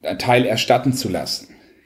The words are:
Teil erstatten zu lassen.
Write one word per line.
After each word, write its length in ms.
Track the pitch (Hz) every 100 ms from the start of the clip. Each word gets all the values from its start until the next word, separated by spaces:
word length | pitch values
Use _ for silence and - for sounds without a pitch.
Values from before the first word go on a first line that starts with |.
| 78 92
Teil 280 | - 123 127
erstatten 460 | - - 123 135
zu 160 | 127 104
lassen. 400 | 85 67 - - - _ _